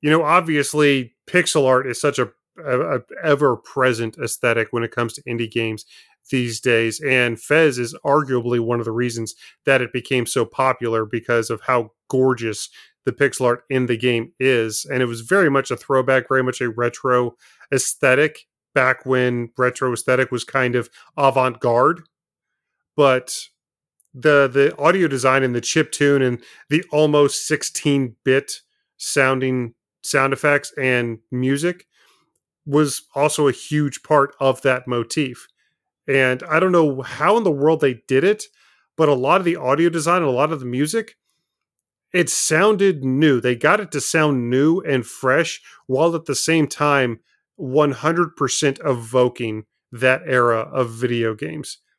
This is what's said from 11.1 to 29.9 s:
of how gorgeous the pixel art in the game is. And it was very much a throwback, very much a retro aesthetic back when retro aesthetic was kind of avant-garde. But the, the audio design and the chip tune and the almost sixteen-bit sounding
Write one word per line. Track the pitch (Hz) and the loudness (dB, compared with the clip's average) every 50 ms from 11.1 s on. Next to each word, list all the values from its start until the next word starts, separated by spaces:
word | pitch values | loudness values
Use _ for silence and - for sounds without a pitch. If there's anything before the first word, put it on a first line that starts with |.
| - 117 113 - 120 117 113 - | -6 -8 -4 -2 -2 0 0 -2
of | 117 107 - | -6 -6 -2
how | - 127 120 113 107 _ _ _ _ | -2 -2 -2 -2 -4 _ _ _ _
gorgeous | - 127 131 131 131 113 117 113 104 - - - - - - _ _ _ _ | 0 2 2 2 0 -2 -4 -6 -6 -8 -10 -14 -16 -20 -20 _ _ _ _
the | 131 - | -6 -2
pixel | - 139 131 - - 131 | 0 -2 -2 0 0 0
art | 120 120 - - _ | 0 0 -2 -4 _
in | 135 131 127 | -2 -2 -2
the | 120 123 | -2 -2
game | 110 123 127 120 117 117 - _ _ | -2 0 0 0 0 -4 -6 _ _
is. | 127 131 131 117 113 110 107 - - | 0 0 2 2 0 -2 -4 -8 -8
And | - 139 127 127 | -6 -2 -2 -2
it | |
was | 117 117 113 113 | -2 -4 -8 -4
very | - 185 202 180 151 | -2 0 2 2 2
much | 139 139 131 - | 2 0 0 -2
a | 123 | -6
throwback, | - - - 135 131 127 135 131 131 123 - | -8 -4 -2 0 0 2 2 0 0 0 0
very | 135 131 127 | -2 0 0
much | 127 123 - | -2 -2 -4
a | 127 117 | -6 -6
retro | 110 117 120 120 - - - 131 123 123 123 120 - _ _ _ _ _ - _ 143 | -4 -2 -4 -4 -4 -4 -2 0 2 2 0 -2 -6 _ _ _ _ _ -8 _ -2
aesthetic | 127 - - - - - 135 127 135 156 156 156 - - _ _ _ _ _ _ | -2 -2 -4 -4 0 2 2 4 4 2 0 -2 -8 -18 _ _ _ _ _ _
back | 139 127 131 127 - - | 0 2 2 0 -2 -2
when | 127 131 127 127 123 123 120 120 117 - - | -2 0 2 2 0 0 -2 -4 -6 -4 -2
retro | 127 123 123 - 139 127 120 | -2 -2 0 -2 -4 -4 -4
aesthetic | - - - 127 123 131 - | -4 0 0 0 2 0 -2
was | 127 117 - | -2 -6 -8
kind | - - 135 127 123 120 | -4 -4 -2 -2 0 0
of | 123 117 - _ - - _ _ | -2 -4 -4 _ -20 -20 _ _
avant-garde. | 151 139 135 120 135 127 127 117 - - 120 117 120 131 151 170 170 - _ _ _ _ _ _ _ _ _ _ _ _ _ _ _ _ _ _ | 0 2 2 4 2 0 0 -2 -2 -2 0 2 4 2 2 0 -2 -8 _ _ _ _ _ _ _ _ _ _ _ _ _ _ _ _ _ _
But | - 143 135 127 127 127 - - - - - _ _ _ _ _ _ _ _ _ _ _ _ - | 2 4 4 4 2 -2 -6 -10 -12 -12 -16 _ _ _ _ _ _ _ _ _ _ _ _ -18
the, | 127 123 156 147 143 139 131 120 | 0 2 4 6 6 4 4 2
the | 139 139 160 - - | 2 2 2 2 0
audio | 139 165 180 196 175 147 | 0 2 2 2 2 0
design | 139 127 123 131 131 135 131 | 0 0 2 2 2 2 2
and | 127 120 | 0 -2
the | 120 | -4
chip | - - - 160 151 - | -4 -2 0 0 0 0
tune | - - 151 143 143 139 131 | 0 0 2 2 4 2 2
and | 127 123 117 - - - - - _ | 0 -2 -4 -8 -16 -20 -20 -6 _
the | 143 165 175 - 147 | -2 -2 -2 0 2
almost | 151 156 147 147 147 143 143 - - - - | 2 2 4 4 4 4 4 2 -2 -4 -4
sixteen-bit | 160 147 - - - - - 147 139 139 135 120 110 _ _ 135 131 139 139 - - - - _ _ _ _ _ _ _ | -4 -4 -4 -8 -8 -4 -2 0 0 0 0 -4 -6 _ _ 0 2 2 0 -4 -10 -14 -16 _ _ _ _ _ _ _
sounding | - - - 147 135 131 135 131 131 131 127 127 120 117 - _ _ _ | -10 -4 0 2 2 2 2 0 -2 -2 -2 -2 -4 -6 -10 _ _ _